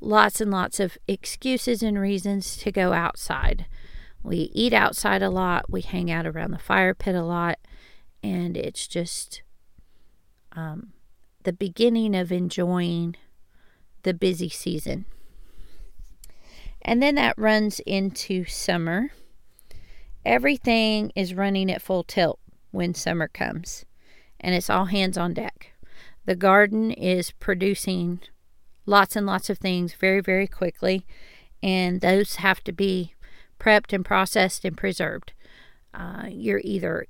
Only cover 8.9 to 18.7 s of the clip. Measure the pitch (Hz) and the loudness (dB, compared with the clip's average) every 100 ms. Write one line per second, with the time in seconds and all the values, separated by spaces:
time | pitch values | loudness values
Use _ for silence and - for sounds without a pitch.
8.9 | 180 175 - - - - - - - - | -6 -6 -8 -10 -14 -18 -20 -20 -20 -20
9.9 | - - _ _ _ - - 160 156 233 | -20 -20 _ _ _ -18 -10 -8 -10 -14
10.9 | - - - - _ - 175 196 170 233 | -20 -20 -20 -20 _ -6 -4 -4 2 4
11.9 | 233 220 190 175 180 180 - 175 180 175 | 4 2 2 0 0 0 0 0 2 0
12.9 | 170 170 170 - - - - - _ - | 0 -2 -6 -14 -20 -20 -20 -20 _ -20
13.9 | - - 175 190 175 175 - - 156 - | -6 -2 0 0 0 -4 -6 -6 -4 -4
14.9 | - 190 - - - - - - - - | -6 -6 -8 -12 -16 -14 -12 -10 -10 -12
15.9 | - - - - - - - - - - | -12 -16 -16 -16 -16 -18 -14 -12 -6 0
16.9 | 233 277 285 240 - 214 214 214 202 - | 4 4 4 2 2 4 4 2 -2 -4
17.9 | 196 196 - - 185 175 - - | -2 -2 -4 -4 -4 -4 -4 -2